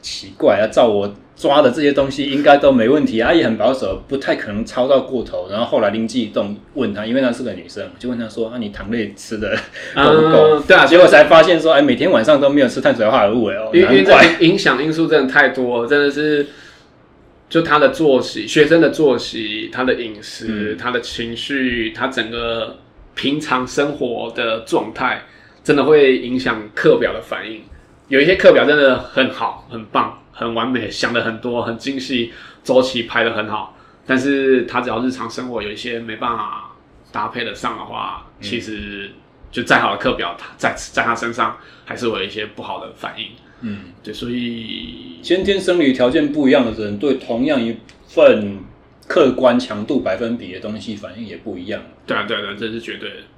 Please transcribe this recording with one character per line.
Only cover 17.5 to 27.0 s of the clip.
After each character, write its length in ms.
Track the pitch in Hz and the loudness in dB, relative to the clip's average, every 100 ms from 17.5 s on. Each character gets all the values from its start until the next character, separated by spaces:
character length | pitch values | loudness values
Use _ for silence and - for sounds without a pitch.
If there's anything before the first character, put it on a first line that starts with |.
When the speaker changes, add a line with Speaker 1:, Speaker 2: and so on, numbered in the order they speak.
| 165 | -2
Speaker 2:
她 160 | 160 151 | 2 2
的 120 | 139 | 2
作 300 | - 160 127 | 2 2 2
息、 280 | 117 - 107 | 0 -8 -4
学 180 | - 151 | 2 4
生 160 | 165 | 6
的 80 | 147 | 4
作 260 | - 151 117 | 4 2 2
息， 540 | - 120 107 107 110 | -2 -8 -8 -8 -10
她 120 | - | -4
的 100 | 131 117 | -2 -2
饮 140 | 117 107 | -4 -12
食， 540 | 107 - 113 107 104 | -16 -12 -8 -6 -6
Speaker 1:
嗯。 40 | 107 | -6
Speaker 2:
她 100 | 120 | -4
的 100 | 123 | -6
情 380 | 117 - 117 117 | -6 -10 -10 -8
绪， 540 | - 143 127 120 113 | -6 -4 -2 -2 -6
她 160 | 110 127 | -6 -6
整 240 | 131 107 | -4 -6
个 480 | 117 117 117 110 - _ _ - | -6 -6 -6 -8 -12 _ _ -18
平 260 | - 135 147 | -8 -4 -4
常 280 | 151 127 127 | -2 -4 -2
生 240 | - 143 | -4 -4
活 400 | 143 127 117 113 113 | -2 -6 -6 -8 -6
的 260 | 117 113 | -6 -6
状 300 | 113 160 107 110 | -2 -4 -4 -6
态， 260 | 127 104 - - - _ | -4 -4 -10 -20 -20 _
真 120 | - 143 | -2 0
的 80 | |
会 340 | 131 156 135 131 | 4 6 6 4
影 220 | 120 127 | 0 -6
响 280 | 127 113 104 | -4 -6 -8
课 240 | - 160 | -2 2
表 160 | 135 | 4